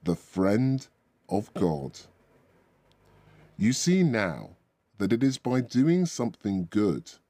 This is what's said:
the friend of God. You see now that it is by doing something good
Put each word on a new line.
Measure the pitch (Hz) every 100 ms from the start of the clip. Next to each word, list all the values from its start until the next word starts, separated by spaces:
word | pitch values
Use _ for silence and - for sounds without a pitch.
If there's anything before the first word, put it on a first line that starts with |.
the | - 85
friend | - - 95 104 131 135 - _ _ _ _
of | 98 -
God. | - 92 76 69 - - _ _ _ _ _ _ _ _ _ _ _ _ - - -
You | 104
see | 131 - 185
now | 175 113 98 71 52 - _ _ _ _
that | 98
it | 113
is | 135 131
by | - 127
doing | 123 123 143 175 175
something | - 120 - 104 98 87
good | 104 104 73 - - _